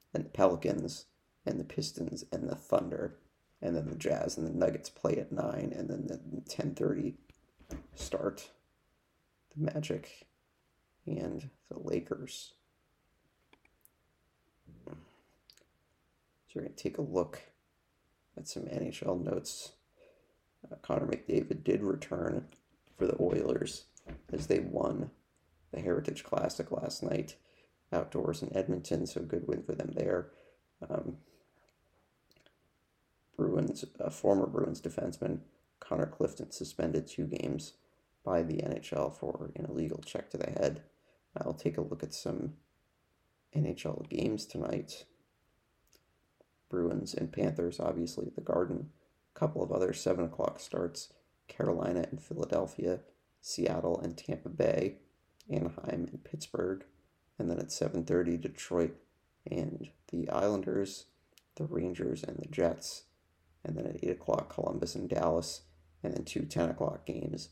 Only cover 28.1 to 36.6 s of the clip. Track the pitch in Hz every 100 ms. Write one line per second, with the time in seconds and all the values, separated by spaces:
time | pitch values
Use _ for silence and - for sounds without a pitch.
28.1 | - - 82 - 95 95 92 82 - 87
29.1 | - 85 85 85 - - - - 78 -
30.1 | 92 - - - _ _ - - - -
31.1 | - - - _ _ _ _ _ _ _
32.1 | _ _ _ - _ _ _ _ _ _
33.1 | _ _ - - - 98 - - - -
34.1 | - - 98 - - - - - - 87
35.1 | - 92 - - _ _ - - 156 151
36.1 | - - - - -